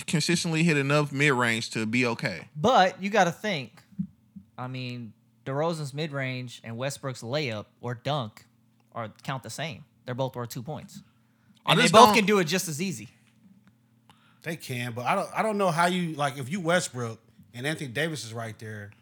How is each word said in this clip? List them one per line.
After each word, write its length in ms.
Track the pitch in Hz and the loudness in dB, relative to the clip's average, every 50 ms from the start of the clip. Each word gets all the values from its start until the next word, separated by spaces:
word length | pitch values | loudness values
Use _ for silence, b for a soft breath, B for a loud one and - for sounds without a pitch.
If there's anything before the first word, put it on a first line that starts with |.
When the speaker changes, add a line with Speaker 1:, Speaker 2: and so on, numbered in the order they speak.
| - - | -6 -2
Speaker 1:
consistently 560 | - 156 - - 170 165 - 170 160 156 160 | 0 0 2 2 0 0 0 0 0 2 4
hit 140 | 170 151 143 | 4 4 2
enough 340 | 139 139 143 151 147 139 | 2 2 2 2 2 0
mid-range 600 | 139 135 143 151 139 123 123 117 113 113 110 - | 0 2 4 4 4 4 4 2 2 0 -2 -4
to 140 | - 120 110 | -4 -4 -2
be 200 | 110 110 123 127 | 0 0 2 2
okay. 420 | 120 113 - - 120 95 - - - - | 0 0 -2 -4 -6 -6 -6 -12 -14 -8
Speaker 2:
But 460 | 151 151 220 262 220 185 190 185 - 185 | -2 2 4 6 6 4 4 2 -4 -6
you 60 | 202 | -2
gotta 220 | 202 220 185 170 | 2 4 2 2
think, 520 | 160 - - 214 196 147 127 - _ - - _ - - - - - _ _ _ - - - _ _ - | 2 -4 -6 -6 -6 -6 -8 -10 _ -20 -20 _ -12 -10 -10 -10 -12 _ _ _ -20 -20 -20 _ _ -12
I 100 | 127 127 | -12 -10
mean, 460 | 131 127 127 123 123 123 120 107 101 _ _ _ _ _ - | -10 -10 -10 -10 -10 -10 -12 -14 -18 _ _ _ _ _ -10
DeRozan's 480 | - 135 139 156 165 175 156 151 135 127 | -6 -4 -2 -2 -2 -2 -4 -6 -8 -6
mid-range 680 | 143 160 165 139 139 135 131 127 127 123 123 - - - | -6 -6 -6 -4 -6 -6 -4 -6 -6 -8 -10 -14 -14 -14
and 140 | - 117 113 | -12 -8 -6
Westbrook's 440 | 131 139 139 - - 139 123 - - | -6 -6 -6 -6 -8 -10 -10 -8 -8
layup 420 | 113 127 151 156 123 110 104 101 _ _ _ | -4 -4 -2 -2 -2 -4 -6 -8 _ _ _
or 140 | - 120 123 | -8 -8 -8
dunk 500 | 113 - 135 143 151 120 107 - - - _ _ _ _ _ _ _ _ _ - | -6 -4 -4 -2 -2 -4 -6 -10 -16 -20 _ _ _ _ _ _ _ _ _ -12
are, 160 | - 117 107 95 _ - | -10 -10 -10 -12 _ -10
count 200 | - 139 131 - | -8 -8 -8 -8
the 60 | 113 | -12
same. 340 | - - 139 165 117 - 156 _ _ _ - | -12 -10 -10 -10 -10 -12 -18 _ _ _ -12
They're 100 | - 127 | -10 -6
both 200 | 120 139 127 - | -4 -4 -6 -6
worth 140 | 123 120 117 | -8 -10 -10
two 140 | - - 113 | -10 -12 -10
points. 380 | - 151 107 - - - - - _ _ _ _ _ _ _ _ _ _ _ - | -10 -12 -12 -12 -16 -18 -20 -20 _ _ _ _ _ _ _ _ _ _ _ 2
Speaker 1:
I 60 | - | 2
Speaker 2:
And 80 | 139 185 | 4 6
they 40 | 247 | 6
Speaker 1:
just 100 | 226 165 | 8 12
Speaker 2:
both 140 | 214 240 220 | 12 12 12
Speaker 1:
don't 80 | 208 | 10
Speaker 2:
can 100 | 233 208 | 6 4
do 140 | 180 208 196 | 4 4 2
it 60 | 180 | 2
just 220 | 147 170 185 - 175 | 2 0 -2 -2 -2
as 140 | 156 139 | -6 -4
easy. 280 | 185 196 160 113 104 - _ _ _ _ _ _ _ - - _ _ _ _ _ _ _ _ _ _ _ b b b b b b b | -4 -6 -6 -8 -10 -16 _ _ _ _ _ _ _ -20 -20 _ _ _ _ _ _ _ _ _ _ _ b b b b b b b
Speaker 3:
They 120 | 151 170 | -10 -10
can, 380 | - - - 131 120 120 123 117 | -8 -8 -8 -6 -6 -6 -6 -6
but 120 | 117 123 | -6 -2
I 80 | 131 175 | 0 0
don't, 140 | 196 170 - - | 0 0 -4 -2
I 80 | - 196 | -2 -2
don't 140 | 220 214 202 | 0 0 2
know 100 | 196 180 | 2 2
how 160 | 160 160 170 | 4 4 4
you, 300 | 180 185 185 175 165 160 | 4 4 0 -2 -2 -2
like, 220 | 139 143 143 123 143 | -2 -2 -2 -2 -4
if 100 | 135 117 | -8 -8
you 80 | 160 208 | -6 -4
Westbrook 600 | 170 160 170 180 - - - 127 120 113 113 - _ _ _ _ - _ - | 0 2 2 2 0 -2 -6 -8 -8 -8 -8 -12 _ _ _ _ -20 _ -12
and 140 | 120 123 147 | -8 -6 -4
Anthony 220 | 156 - 156 131 | -4 -4 -6 -8
Davis 340 | 113 143 151 170 156 131 110 | -4 -4 -4 -4 -4 -8 -10
is 80 | 113 113 | -10 -10
right 240 | 117 113 113 104 - | -10 -10 -10 -12 -12
there. 320 | - 107 107 107 104 104 - _ | -14 -14 -12 -12 -14 -16 -18 _